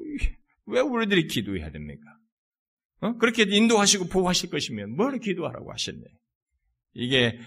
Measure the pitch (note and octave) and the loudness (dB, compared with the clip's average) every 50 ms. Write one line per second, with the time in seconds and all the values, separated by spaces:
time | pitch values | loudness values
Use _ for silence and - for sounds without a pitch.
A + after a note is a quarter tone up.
0 | - D#4 D4+ C4+ - - - - _ _ _ _ _ - G#3+ B3 - D4+ B3 A#3 | -12 -10 -4 -2 -2 -2 -2 -4 _ _ _ _ _ -2 0 0 0 2 0 0
1 | A3+ G3+ G3+ F3+ D#3+ - - B2+ G2+ G2 G2 F2+ D#2 D#2 D2 D#2 D2 D2 C#2+ D2 | 0 2 4 2 2 2 -2 -4 -4 -4 -4 -6 -6 -8 -10 -12 -12 -12 -14 -16
2 | - - - _ _ _ _ _ _ _ _ _ _ _ _ _ _ _ _ _ | -18 -20 -20 _ _ _ _ _ _ _ _ _ _ _ _ _ _ _ _ _
3 | - G#3 A#3+ A#3 - B3+ A#3 A#3+ G#3+ F#3+ G3+ G3+ A3+ A3+ A#3 G#3+ G3+ F#3+ G3+ G3+ | -4 -4 0 2 2 2 4 4 2 4 4 4 6 6 6 6 6 4 2 2
4 | F#3 E3+ - F#3+ F#3 F3+ F3+ - - - - D3+ - - B2 G#2 G2+ G2+ A#2 D#3 | 0 -2 0 0 2 2 2 0 -2 -4 -4 -6 -6 -6 -6 -8 -8 -6 -2 0
5 | A3 C#4 C#4 B3 - G3+ F3+ F3 D#3+ C3+ A#2+ - - - - - - - - - | 0 0 -2 -2 -4 -4 -4 -4 -4 -6 -8 -10 -12 -12 -10 -8 -8 -8 -10 -12
6 | - - _ _ _ _ _ _ _ _ _ _ _ _ _ _ _ _ - B2 | -16 -20 _ _ _ _ _ _ _ _ _ _ _ _ _ _ _ _ -10 -8
7 | A#2+ B2 C3+ C3 A#2+ A2+ G#2+ A#2+ - | -2 2 4 4 4 2 0 -4 -10